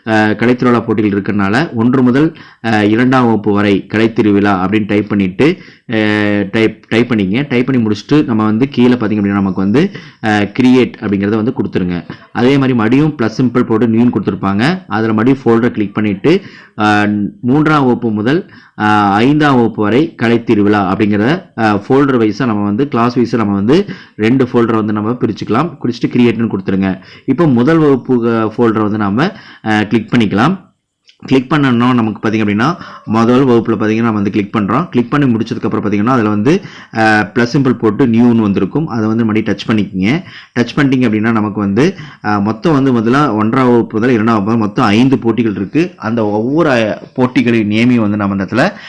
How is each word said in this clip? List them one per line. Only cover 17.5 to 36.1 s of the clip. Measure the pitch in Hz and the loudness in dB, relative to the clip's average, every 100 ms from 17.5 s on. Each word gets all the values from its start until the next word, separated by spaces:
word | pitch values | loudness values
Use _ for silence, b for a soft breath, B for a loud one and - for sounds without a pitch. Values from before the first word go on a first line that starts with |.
| 143 156 151 | 2 2 2
வகுப்பு | 127 120 117 | 2 0 -2
முதல், | 107 107 165 202 B B - | -2 -2 -2 -4 B B -4
அஹ், | 107 107 104 | 0 2 2
ஐந்தாம் | 98 123 151 147 131 | 2 2 2 2 2
வகுப்பு | 113 - | 2 0
வரை | 104 120 160 - | 0 0 0 -2
கலைத்திருவிழா | 117 117 117 104 101 104 92 | 0 0 2 2 2 2 0
அப்படிங்கிற, | 95 104 104 110 180 - - | 0 0 0 0 -2 -6 -2
அஹ், | 113 101 - | 0 0 0
ஃபோல்டர் | 135 143 127 | 2 2 2
வைஸா | 110 101 127 | 0 0 -2
நம்ம | 104 | -2
வந்து | 104 104 143 | -2 -2 -2
கிளாஸ் | 120 120 127 | 0 0 0
வைஸா | 113 120 | 0 0
நம்ம | 101 | 0
வந்து | 101 104 156 202 B B - | 0 2 2 0 B B -4
ரெண்டு | 110 131 | 0 2
ஃபோல்டரை | 123 120 113 | 2 0 2
வந்து | 110 107 | 0 -2
நம்ம | 107 107 | -2 -4
பிரிச்சுக்கலாம். | 123 - 98 - 110 165 131 | -2 -4 -4 -4 -2 -2 -4
பிரிச்சுட்டு | 120 117 131 | -6 -4 -4
கிரியேட்னு | 120 120 113 113 | 2 2 2 -2
கொடுத்துருங்க. | 101 95 98 95 92 B B | -4 -2 -2 -2 -4 B B
இப்போ | - 131 165 | -4 0 2
முதல் | 120 123 165 | 2 2 2
வகுப்பு, | 151 131 113 123 117 | 2 0 0 0 0
அஹ், | 113 110 107 | 0 -2 0
ஃபோல்டரை | 117 107 | 0 2
வந்து | 107 107 | -2 -2
நம்ம, | 104 104 180 B B B | -2 0 -2 B B B
அஹ், | 107 107 101 | -2 -2 0
கிளிக் | 113 104 | -2 0
பண்ணிக்கலாம். | 127 104 98 131 190 - _ _ _ _ _ | 0 0 2 0 -2 -8 _ _ _ _ _
கிளிக் | - 131 127 | -2 -2 0
பண்ணோம்னா | 156 139 117 123 | 0 2 2 2
நமக்கு | 123 110 101 113 | 0 -2 -2 -4
பாத்தீங்க | |
அப்படின்னா | 110 104 104 127 185 B B | -2 0 0 -2 -4 B B
முதல் | - 110 113 123 139 | -4 0 2 4 4
வகுப்புல | 117 113 | 2 0
பாத்தீங்கன்னா | 107 110 110 | -2 -2 0
நம்ம | 117 | -2
வந்து | 107 101 | -2 -2
கிளிக் | 107 101 117 | -2 -2 -2
பண்றோம். | 98 120 180 | -2 -2 -2
கிளிக் | 127 120 | -2 -2
பண்ணி | 147 139 | 0 0
முடிச்சதுக்கு | 113 113 113 | 0 -2 -4
அப்புறம் | 110 107 | -4 -4
பாத்தீங்கன்னா | 101 101 107 | -2 -2 0